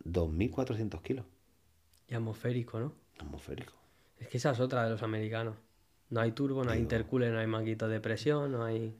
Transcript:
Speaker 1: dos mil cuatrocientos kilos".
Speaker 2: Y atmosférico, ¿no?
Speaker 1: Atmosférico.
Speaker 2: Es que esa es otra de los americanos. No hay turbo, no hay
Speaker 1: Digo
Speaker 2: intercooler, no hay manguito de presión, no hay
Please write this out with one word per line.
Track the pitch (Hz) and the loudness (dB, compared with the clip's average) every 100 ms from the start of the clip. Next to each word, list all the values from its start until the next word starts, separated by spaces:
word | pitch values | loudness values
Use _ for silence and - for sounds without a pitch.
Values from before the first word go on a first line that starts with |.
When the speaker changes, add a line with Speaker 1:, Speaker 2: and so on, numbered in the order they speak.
Speaker 1:
dos | - 87 82 | -2 2 2
mil | 80 120 | 2 2
cuatrocientos | 131 127 110 110 85 | 2 -2 0 -2 -4
kilos". | - 131 - - _ _ _ _ _ _ - | -4 -4 -6 -18 _ _ _ _ _ _ -8
Speaker 2:
Y | |
atmosférico, | 117 113 107 123 123 117 113 | -4 -4 -2 -2 -2 -2 -4
¿no? | 135 - _ - | -4 -8 _ -14
Speaker 1:
Atmosférico. | 73 73 - 71 - - _ _ _ - | -12 -10 -8 -10 -10 -16 _ _ _ -18
Speaker 2:
Es | 117 | -6
que | 127 | 0
esa | 147 | 2
es | 120 | 2
otra | 127 127 | 2 2
de | 113 | 2
los | 113 | 0
americanos. | 110 110 107 113 113 110 - _ _ _ - | 0 0 -2 -2 -4 -6 -14 _ _ _ -4
No | 117 | 2
hay | 113 | 2
turbo, | 113 139 135 | 2 0 2
no | 123 | 2
hay | 117 | 2
Speaker 1:
Digo | |
Speaker 2:
intercooler, | 113 117 110 131 120 | 4 2 2 2 4
no | 113 | 2
hay | 113 | 0
manguito | 110 110 110 110 | 0 0 0 0
de | 110 | 0
presión, | 110 107 147 147 143 | 0 0 2 2 0
no | 123 | -2
hay | 113 113 113 | 0 -2 -2